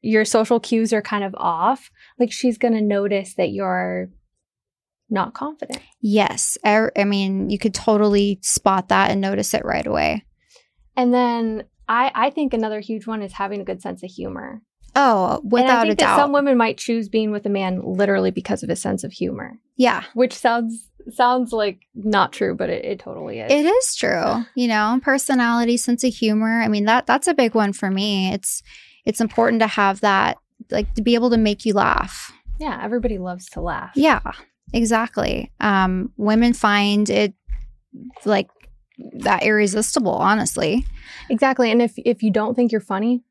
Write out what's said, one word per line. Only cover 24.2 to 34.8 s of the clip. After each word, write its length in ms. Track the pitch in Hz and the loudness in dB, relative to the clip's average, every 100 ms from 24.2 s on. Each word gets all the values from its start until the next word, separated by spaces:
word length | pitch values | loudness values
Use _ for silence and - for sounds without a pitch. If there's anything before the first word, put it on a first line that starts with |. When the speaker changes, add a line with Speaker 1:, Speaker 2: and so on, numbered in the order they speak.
| - 226 226 | 0 -2 -4
Speaker 2:
You 140 | - 247 | -2 0
know, 320 | 214 214 254 | 0 2 0
personality, 720 | 277 269 - 262 233 233 233 240 | 0 0 0 0 2 2 2 0
sense 280 | - 240 | 0 0
of 100 | 254 | 0
humor. 480 | 226 220 214 220 233 | 0 0 0 0 0
I 60 | 214 | 0
mean, 160 | 208 | 0
that, 240 | 208 240 - | 2 0 2
that's 180 | 269 359 | 0 2
a 80 | |
big 220 | 302 233 220 | 2 2 2
one 160 | 208 | 0
for 180 | 190 202 | -2 -4
me. 420 | 190 208 196 190 | -2 0 0 0
It's, 300 | 196 - - - - - _ | -2 -6 -8 -10 -20 -20 _
it's 160 | - 214 | -6 -2
important 380 | 226 - 240 226 | -2 2 2 2
to 40 | 220 | 0
have 360 | - 196 196 | 2 0 2
that, 360 | 208 190 - - _ _ - | 2 2 0 -2 _ _ -6
like, 240 | 208 214 | -4 -2
to 80 | - | -2
be 140 | 214 233 | 2 2
able 140 | 240 | 4
to 60 | 233 | 2
make 280 | 214 208 | 2 0
you 100 | 220 | 0
laugh. 580 | 196 196 - 196 - - - - - | 2 2 2 -2 -8 -18 -18 -12 -8
Speaker 1:
Yeah, 180 | 311 - | -8 -8
everybody 380 | 240 240 233 202 | -4 -4 -2 -4
loves 300 | 180 180 185 | -8 -12 -14
to 100 | - | -10
laugh. 300 | 170 156 - 277 | -8 -8 -6 2
Speaker 2:
Yeah, 240 | 302 233 - - - _ - | 4 2 -2 -12 -20 _ -6
exactly. 800 | - | -2